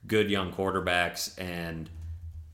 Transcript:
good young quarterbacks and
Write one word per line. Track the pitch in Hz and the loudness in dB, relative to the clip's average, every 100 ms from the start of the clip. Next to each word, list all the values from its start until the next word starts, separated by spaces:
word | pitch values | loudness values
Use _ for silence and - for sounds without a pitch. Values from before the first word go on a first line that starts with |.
| - | 2
good | 107 104 | 4 4
young | 101 92 | 2 0
quarterbacks | 90 95 92 87 87 85 - - - | 0 2 2 4 4 4 0 -6 -6
and | 90 87 82 82 78 - 82 - - - - | -6 -4 -4 -6 -8 -10 -10 -10 -10 -12 -10